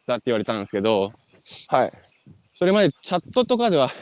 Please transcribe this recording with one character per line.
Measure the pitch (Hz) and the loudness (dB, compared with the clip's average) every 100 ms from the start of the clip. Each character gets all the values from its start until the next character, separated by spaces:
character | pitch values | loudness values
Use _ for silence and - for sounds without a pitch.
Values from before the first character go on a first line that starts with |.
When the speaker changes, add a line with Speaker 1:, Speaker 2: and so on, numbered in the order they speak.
| - | -4
Speaker 1:
た | |
っ | 120 | -4
て | - | -2
言 | |
わ | 113 | -2
れ | |
た | 107 110 | -2 -4
ん | |
で | 101 | -4
す | |
け | 101 | -2
ど、 | 110 104 98 - _ _ - - - | 2 2 0 -6 _ _ -20 -20 -2
Speaker 2:
う | 135 | 0
ん。 | |
は | 113 | 0
い。 | - _ _ - - _ | -4 _ _ -20 -20 _
Speaker 1:
そ | - 185 | -2 2
れ | |
ま | 208 | 4
で | 175 | 2
チ | - - | -2 -4
ャ | 180 | -6
ッ | - | -2
ト | 254 240 | -2 0
と | 240 | 0
か | 233 | 2
で | 160 | 2
は | 127 - | 0 -2